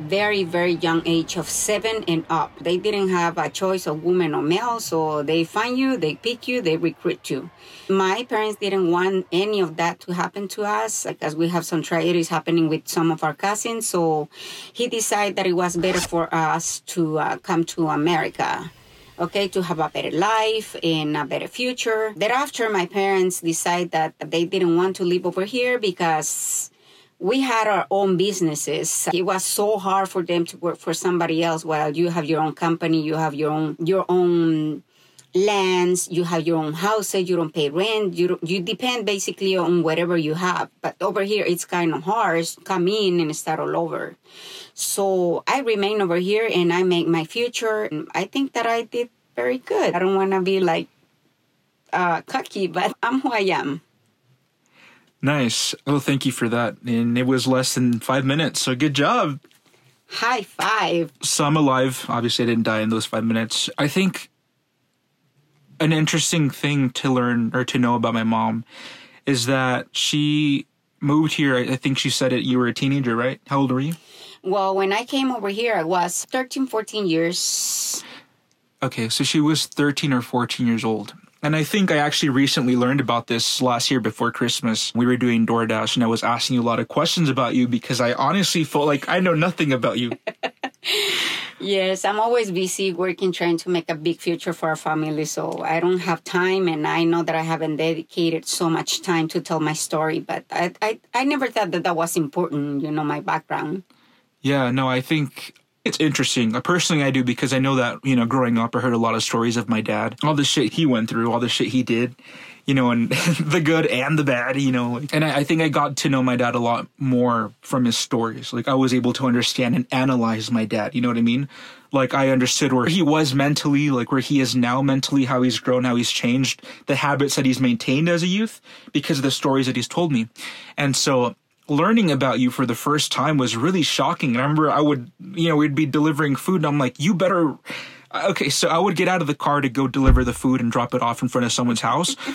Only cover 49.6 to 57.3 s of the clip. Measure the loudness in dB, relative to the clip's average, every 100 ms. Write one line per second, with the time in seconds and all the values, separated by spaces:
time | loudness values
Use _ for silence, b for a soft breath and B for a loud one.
49.6 | -2 0 0 2 2 2 2 0 2 2
50.6 | 2 0 -4 _ _ _ _ _ _ _
51.6 | _ _ _ -2 0 -2 -4 -6 -6 -4
52.6 | -4 -2 -4 -2 -2 0 0 0 0 0
53.6 | -2 -8 _ _ _ _ _ _ _ _
54.6 | _ b b b b _ 0 2 0 -2
55.6 | -4 -6 -2 0 0 0 0 -2 -2 0
56.6 | -2 -4 -2 0 2 2 2